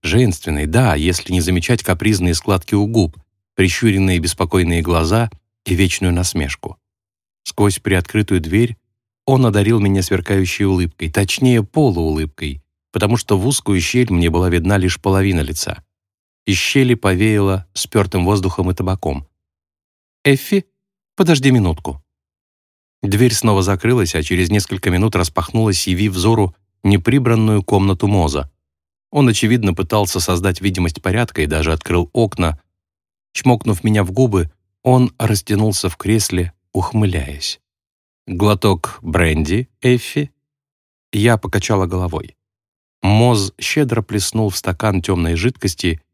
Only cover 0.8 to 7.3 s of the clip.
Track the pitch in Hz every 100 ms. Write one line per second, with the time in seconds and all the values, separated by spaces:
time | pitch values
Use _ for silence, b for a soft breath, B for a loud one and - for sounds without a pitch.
0.8 | 127 73 82 87 - 90 82 90 82 120
1.8 | - 92 110 98 87 82 - 95 - 101
2.8 | 104 113 82 - _ _ _ - 92 -
3.8 | 117 95 95 90 85 - 85 95 87 85
4.8 | 82 85 80 110 117 - _ _ - 90
5.8 | 95 - 92 87 90 85 69 - - -
6.8 | _ _ _ _ _